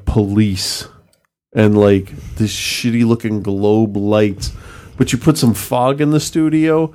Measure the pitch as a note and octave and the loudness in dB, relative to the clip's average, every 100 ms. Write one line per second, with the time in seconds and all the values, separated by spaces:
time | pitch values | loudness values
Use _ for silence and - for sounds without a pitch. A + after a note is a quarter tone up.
0 | - A2+ G2+ G2+ G#2+ F#2 - - - - | -2 0 0 2 0 -2 -6 -8 -12 -20
1 | _ _ _ _ _ - G#2+ G#2 G2+ G2 | _ _ _ _ _ 2 4 6 6 4
2 | F#2 - - - A2 - - - B2 A#2 | 0 -12 -12 -4 -4 -4 -8 -4 -2 0
3 | A#2 A#2 A2+ G#2+ G2+ G2 G#2 G#2+ A2 G2+ | 2 0 -2 -4 -4 -2 0 2 0 -2
4 | G2+ G#2+ G#2+ G2 - - - - - - | 0 2 2 -2 -10 -12 -16 -20 -12 -4
5 | B2+ B2 D#3+ D3+ A#2+ G2+ - B2 B2+ C#3 | -2 0 0 2 2 0 -2 -2 0 0
6 | D3 D3+ D3+ E3 D#3 D#3 D#3 D#3+ D#3+ | 0 0 -2 -2 0 0 2 0 -2